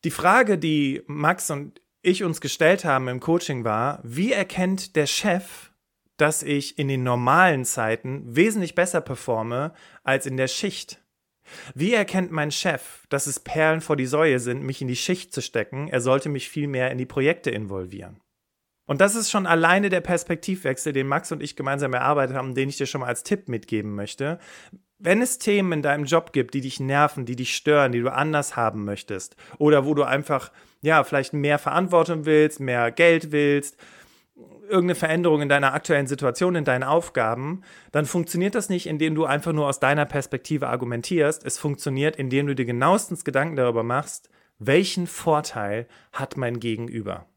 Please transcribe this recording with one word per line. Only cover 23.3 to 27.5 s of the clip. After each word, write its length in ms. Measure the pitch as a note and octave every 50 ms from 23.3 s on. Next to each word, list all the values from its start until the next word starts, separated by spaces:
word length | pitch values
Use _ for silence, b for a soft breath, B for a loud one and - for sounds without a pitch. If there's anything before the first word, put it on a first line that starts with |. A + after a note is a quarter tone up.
| G#3 G3 - -
mitgeben 460 | B2 A2+ - - - G#2+ G#2 G#2+ G#2
möchte. 440 | G2+ G2+ G#2 - - C3+ D3 E3 F3 B B B B B B B - _ _ _ _
Wenn 220 | G#3 - F#3 G#3+
es 180 | B3 B3 - -
Themen 340 | - - G3+ G3+ G3 F#3 E3+
in 100 | D3+ C#3+
deinem 240 | D3 C#3+ D3 D3
Job 260 | C3 D#3+ E3 E3 - -
gibt, 220 | C#3 B2 - -
die 80 | C#3+ B2+
dich 180 | C3 - -
nerven, 460 | C3+ C3 C#3 C#3+ D3 C#3+ - C#3+ B2+
die 100 | A#2 B2
dich 180 | A#2+ B2+ -